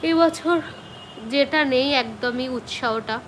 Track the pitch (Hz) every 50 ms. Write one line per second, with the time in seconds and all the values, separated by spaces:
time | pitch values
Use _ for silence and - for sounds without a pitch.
0 | - 320 330 330 330 330 320 - - 311 349 330 311 - - - - - - -
1 | - - - - 220 226 240 285 277 277 311 311 302 277 262 254 262 285 285 262
2 | 240 226 220 208 - 247 240 247 254 262 254 240 220 - - - - 240 220 226
3 | 220 - 220 247 254